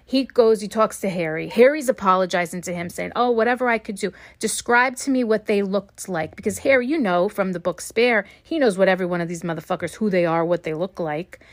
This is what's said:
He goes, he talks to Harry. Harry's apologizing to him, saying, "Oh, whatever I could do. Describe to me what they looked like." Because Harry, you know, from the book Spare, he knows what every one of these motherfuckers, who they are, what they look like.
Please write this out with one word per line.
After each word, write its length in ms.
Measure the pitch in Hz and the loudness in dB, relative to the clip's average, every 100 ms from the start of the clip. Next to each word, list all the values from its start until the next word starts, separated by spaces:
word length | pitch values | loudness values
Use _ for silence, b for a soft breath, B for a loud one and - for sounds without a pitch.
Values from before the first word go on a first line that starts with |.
| b | b
He 200 | 262 254 | -2 -2
goes, 340 | - 226 220 | 2 4 4
he 80 | 202 | -2
talks 320 | 220 214 - | -2 -2 -2
to 100 | 196 | -6
Harry. 380 | 175 160 160 165 | -4 -4 -4 -2
Harry's 400 | 208 254 302 247 | 4 4 4 -2
apologizing 760 | 220 202 185 185 180 175 180 | 0 2 2 2 0 -2 -6
to 100 | 170 | -8
him, 160 | 175 175 | -8 -8
saying, 240 | - 180 - | -8 -8 -2
"Oh, 160 | 247 | 0
whatever 380 | 233 220 247 254 | 2 2 2 0
I 80 | 226 | -2
could 180 | 226 202 | -4 -6
do. 160 | 190 B B B | -6 B B B
Describe 580 | 220 - - 240 254 254 | -6 -4 2 2 2 -2
to 120 | - | -2
me 140 | 254 | 0
what 220 | 233 214 214 | 2 0 2
they 160 | 208 | 0
looked 480 | 202 202 196 - - | 0 -2 -4 -14 -8
like." 260 | 175 156 - | -6 -6 -6
Because 240 | 220 190 | -6 -2
Harry, 280 | 277 269 247 | 2 2 2
you 100 | 320 | 0
know, 320 | 214 175 190 | 2 2 0
from 240 | - 190 | 0 -2
the 60 | 175 | -2
book 180 | 180 165 | -4 -6
Spare, 460 | - - 240 233 226 B | -6 0 2 2 -2 B
he 160 | - 330 | -6 0
knows 180 | 254 185 | 2 4
what 120 | 190 | 2
every 160 | 185 180 | 2 0
one 160 | 175 | -2
of 80 | 170 | -4
these 140 | 175 | -6
motherfuckers, 520 | 170 160 - 180 165 - | -6 -6 -4 -6 -6 -4
who 140 | 214 | -2
they 160 | 185 170 | 2 2
are, 180 | 165 | 2
what 200 | 165 175 | 0 -2
they 100 | 170 | -2
look 260 | 156 185 - | -6 -6 -6
like. 400 | 165 151 - - B | -6 -6 -8 -16 B